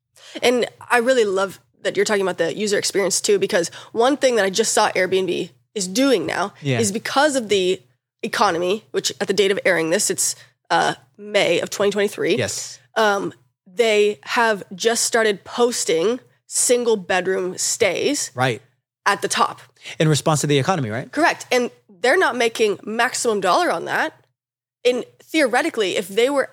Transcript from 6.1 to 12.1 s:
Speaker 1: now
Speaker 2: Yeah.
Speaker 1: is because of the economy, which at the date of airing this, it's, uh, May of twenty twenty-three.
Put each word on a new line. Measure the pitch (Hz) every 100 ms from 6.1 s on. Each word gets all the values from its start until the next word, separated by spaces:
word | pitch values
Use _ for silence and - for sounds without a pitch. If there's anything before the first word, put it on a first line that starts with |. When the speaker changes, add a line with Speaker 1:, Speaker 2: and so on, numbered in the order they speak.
| 214 156
Speaker 1:
now | - 196 -
Speaker 2:
Yeah. | 143 127
Speaker 1:
is | 233
because | 214 - 269 302 269
of | 214
the | 202 180 185 _ _ _ _
economy, | 226 - 208 170 180 214 -
which | 190 - -
at | 196
the |
date | 196 196
of | 196 185
airing | 170 160
this, | 190 -
it's, | 180 - - - _ -
uh, | 170 160 160 _ -
May | 208 208 160 170
of | 185
twenty | - 202
twenty-three. | 202 202